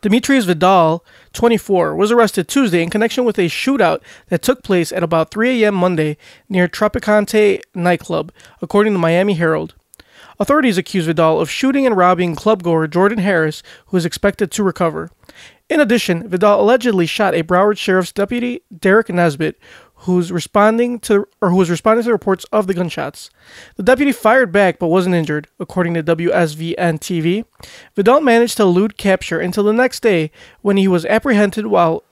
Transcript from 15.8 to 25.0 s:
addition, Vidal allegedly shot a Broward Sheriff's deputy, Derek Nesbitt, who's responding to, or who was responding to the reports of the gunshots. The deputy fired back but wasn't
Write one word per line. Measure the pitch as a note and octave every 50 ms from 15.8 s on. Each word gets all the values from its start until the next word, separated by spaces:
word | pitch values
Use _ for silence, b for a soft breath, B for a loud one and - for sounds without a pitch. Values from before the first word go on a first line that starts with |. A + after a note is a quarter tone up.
addition, | D4 G#3+ A3+ A#3+ - - F3+ E3 E3 A3
Vidal | F3+ F#3 G3 G#3 G#3 G3+
allegedly | G#3 G3+ A#3+ C4 A3 B3 G#3+ F#3 E3+
shot | D#3 - - G#3+ F#3+ -
a | E3+ E3
Broward | D#3+ F3+ F3+ F#3+ G#3 G#3 F#3+
Sheriff's | - - F#3 F#3 F3+ F3 -
deputy, | - G3 G3 B3 A#3+ A#3+ B3 A#3+ - _ _ G#3+ E3
Derek | - F#3+ F#3+ A3 A3 -
Nesbitt, | F3+ F3 F3 E3+ C#3+ C3+ D#3+ D#3 - B B B B B B B B _ -
who's | - F3+ F3+ F3 E3 F#3
responding | F3 D3+ - _ G#3+ G3+ G#3+ A3+ A3+ A#3+ A#3+ B3 A3+
to, | - - A3 G3+ G3 - _ _ -
or | F#3
who | F3
was | F#3 F#3+ E3
responding | F3 D#3+ - A3 A3 A#3 A#3
to | A#3+
the | A#3
reports | G3 - - F#3+ - - - -
of | A3 G#3
the | F#3 G3
gunshots. | F3 F3+ E3+ - - D#3 - - - - - B B B B B B B B B
The | _ G3
deputy | F#3 B3+ B3 D4 C#4+ B3+
fired | - - A3 A3+ C4+ C4 F#3+ E3
back | G3+ G3+ F#3 D#3+ _
but | F3+ E3
wasn't | D#3+ F#3